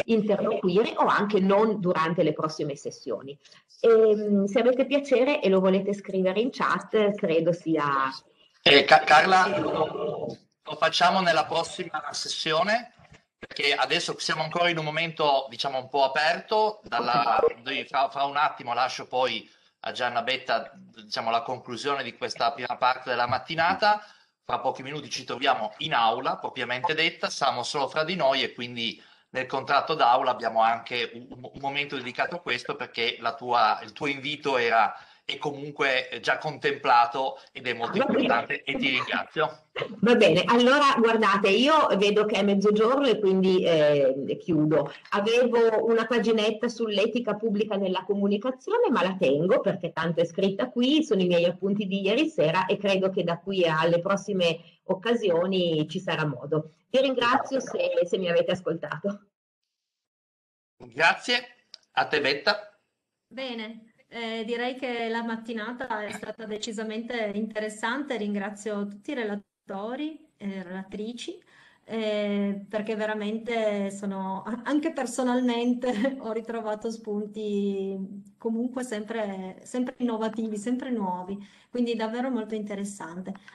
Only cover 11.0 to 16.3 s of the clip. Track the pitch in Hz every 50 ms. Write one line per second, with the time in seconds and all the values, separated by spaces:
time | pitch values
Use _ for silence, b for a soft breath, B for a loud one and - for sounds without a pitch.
11 | 175 180 190 190 180 170 160 156 147 - 165 165 165 - - - 175 165 - 151
12 | - 143 135 - - 139 - - - 160 156 160 180 202 220 240 240 - _ _
13 | - - - - _ _ _ - - - - - 147 143 139 127 131 135 160 175
14 | 170 - - - - - 165 156 156 156 - 180 175 175 170 160 156 151 151 160
15 | 165 165 160 165 156 147 139 135 135 - 120 120 - 139 135 131 120 - - 143
16 | 135 - - - 151 160